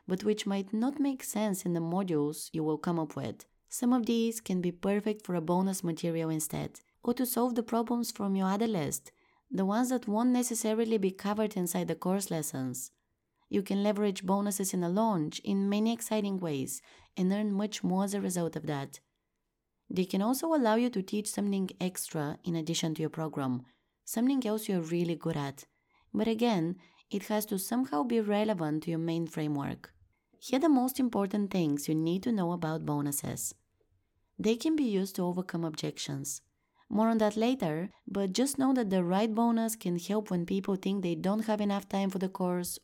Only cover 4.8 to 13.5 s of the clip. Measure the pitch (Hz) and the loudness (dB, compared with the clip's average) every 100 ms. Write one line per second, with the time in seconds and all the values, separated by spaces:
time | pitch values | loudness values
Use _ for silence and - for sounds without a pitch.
4.8 | 196 202 202 214 - 180 160 180 190 185 | 0 0 0 -4 -2 -4 2 2 2 0
5.8 | 175 160 175 165 160 156 - 151 147 - | -2 -2 -2 0 0 -2 -2 -4 -6 -10
6.8 | _ _ - 247 247 - 247 240 226 226 | _ _ -4 0 0 2 2 0 0 -2
7.8 | 233 240 233 - 202 196 190 202 233 202 | 0 -2 -2 -4 -2 0 2 0 0 0
8.8 | 139 - - _ _ _ _ 208 190 214 | -2 -4 -10 _ _ _ _ -2 0 2
9.8 | 247 254 247 208 247 247 240 226 220 220 | 2 0 0 2 4 2 2 -2 0 0
10.8 | 226 220 190 185 202 208 214 196 175 185 | 2 2 0 -2 -4 0 0 0 -2 0
11.8 | 170 165 180 196 190 165 147 135 131 123 | -2 -2 0 -2 -2 -4 -4 -4 -4 -6
12.8 | - _ _ _ _ _ _ | -10 _ _ _ _ _ _